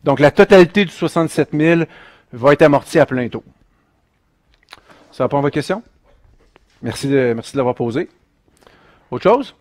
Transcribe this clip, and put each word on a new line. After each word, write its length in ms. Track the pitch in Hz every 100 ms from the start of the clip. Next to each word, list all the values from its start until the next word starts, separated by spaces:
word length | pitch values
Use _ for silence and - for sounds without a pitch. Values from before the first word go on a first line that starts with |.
Donc, 160 | 156 135
la 100 | 143
totalité 540 | - 196 196 175 208
du 80 | 185
soixante-sept 600 | - 165 170 160 - 143
mille 360 | 151 160 170 160 - - _ _
va 200 | 123 127
être 100 | 147
amortie 380 | 156 139 - 165
à 40 |
plein 240 | 139 127 117
taux. 140 | 110 _ _ _ _ _ _ _ _ _ _ _ _ _ - _ - _
Ça 140 | -
répond 140 | 131 143
à 20 |
votre 140 | 143
question ? 280 | 151 139 196 _ _ _ _ _ _ _ _ _ _
Merci 260 | 120 107 139
de, 240 | 139 123
merci 200 | 117 -
de 20 | 139
l'avoir 180 | 123
posé. 340 | 120 120 123 - _ _ _ _ _ _ _ _ _ _
Autre 140 | 123
chose ? 320 | 175 247 269 _